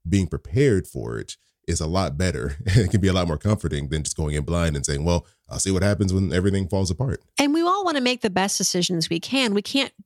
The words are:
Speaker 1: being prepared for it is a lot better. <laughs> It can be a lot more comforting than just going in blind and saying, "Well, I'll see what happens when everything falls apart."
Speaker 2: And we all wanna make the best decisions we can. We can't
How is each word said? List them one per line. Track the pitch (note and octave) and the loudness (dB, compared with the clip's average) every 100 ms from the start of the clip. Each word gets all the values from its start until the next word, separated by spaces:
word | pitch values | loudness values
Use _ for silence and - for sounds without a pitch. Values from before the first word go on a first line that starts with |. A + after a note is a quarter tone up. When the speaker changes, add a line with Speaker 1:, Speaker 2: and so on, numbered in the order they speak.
| E2+ | 0
Speaker 1:
being | G2 F2 | 0 0
prepared | C#2+ - A2 C#3 G2 - | -4 -4 2 4 4 0
for | C#2 A1+ A1+ | -8 -8 -8
it | G#1 - _ _ - | -10 -14 _ _ -6
is | F2 | -4
a | D#2+ | 0
lot | F#2 E2+ C#2+ | 0 0 0
better. | F#2 C2+ C2 C#2+ | -2 0 -4 -4
<laughs> | - | 2
It | F#2+ F#2 | 4 4
can | G#2 | 4
be | F#2+ | 2
a | |
lot | F2+ E2+ | 2 0
more | D2+ | -2
comforting | G#2 G#2+ D#2 D2 C#2+ | 0 0 0 -4 -2
than | D#2 | -4
just | D2 - | -4 -4
going | D2+ | -2
in | D2 | -2
blind | C#2+ E2+ E2+ C#2+ | -2 0 0 0
and | |
saying, | - C#2+ | -2 -2
"Well, | E2 E2+ - _ _ | 2 0 0 _ _
I'll | - | -4
see | G2 | 0
what | F#2+ | 2
happens | G2+ G#2 G2 | 2 2 2
when | F#2+ F#2+ | 2 2
everything | F2+ F#2+ G2 F#2 | 2 2 0 0
falls | G2 F#2 | -2 0
apart." | F2 B2+ - - - | -2 -2 -4 -6 -2
Speaker 2:
And | C#4+ | 0
we | D#4+ | 2
all | E4+ G4 | 2 0
wanna | F#4 D4 | 0 0
make | B3 B3 | 0 0
the | A3 | 0
best | F#3 G3 - | 0 0 0
decisions | - F3+ E3+ E3+ D#3+ | 0 0 0 -2 -2
we | E3+ | -4
can. | - C4+ B3 | -2 0 2
We | G3+ | 0
can't | - C#4 C4 - | 0 -2 -2 -6